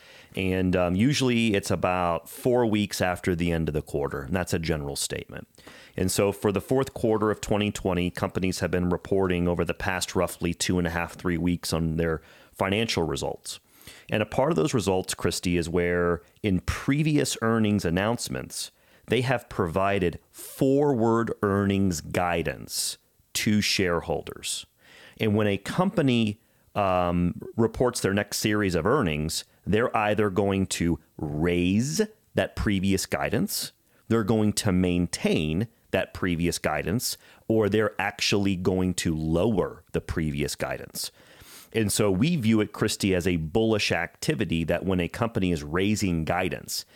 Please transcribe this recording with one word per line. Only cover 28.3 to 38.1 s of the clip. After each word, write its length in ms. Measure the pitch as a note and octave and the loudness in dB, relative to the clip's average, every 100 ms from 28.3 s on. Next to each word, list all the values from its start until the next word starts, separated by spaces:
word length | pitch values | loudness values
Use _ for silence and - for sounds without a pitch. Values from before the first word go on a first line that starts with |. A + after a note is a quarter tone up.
| - | -2
series 380 | A2 G#2 G2 E2+ | 0 2 2 2
of 100 | F2+ | 2
earnings, 600 | D3 F2+ D2+ D#2+ - - _ - | 2 2 0 -2 -4 -8 _ 0
they're 300 | G#2+ B2+ A2+ | 2 2 2
either 340 | G#2+ G#2+ G#2 | 2 2 2
going 360 | F#2 G2+ F#2+ F#2+ | 2 2 2 0
to 320 | - E2+ D#2+ _ - | 0 0 0 _ -10
raise 840 | D#2 D2+ E2+ F2 F2+ G#2 C#3 E3+ G#3+ - _ G2+ | -6 0 2 2 4 2 2 -2 -4 -6 _ -2
that 200 | F#2+ - | -2 -2
previous 500 | A2 - G2 F#2 - | 0 2 2 0 0
guidance, 680 | C#2 D2 A2 G#3 - - - _ _ - | -4 -2 0 -2 -4 -8 -12 _ _ 0
they're 160 | A2+ | 0
going 300 | G#2 A2 G#2+ | 2 2 2
to 180 | - G#2 | 2 2
maintain 960 | F2+ F2+ F2 F2 - - B2+ D#2 E2 A#2 _ _ | 2 4 2 0 0 0 0 0 -2 -4 _ _
that 220 | F#2+ - | -2 -2
previous 440 | - F#2+ E2 E2+ - | -4 -2 2 0 0
guidance, 580 | D#2+ D2+ D2+ A#2+ - - - - - | -2 -2 -2 -2 -4 -8 -14 -12 0
or 220 | A2 G2+ | 2 4
they're 240 | G#2+ G#2 - | 2 2 0
actually 560 | G2+ | -4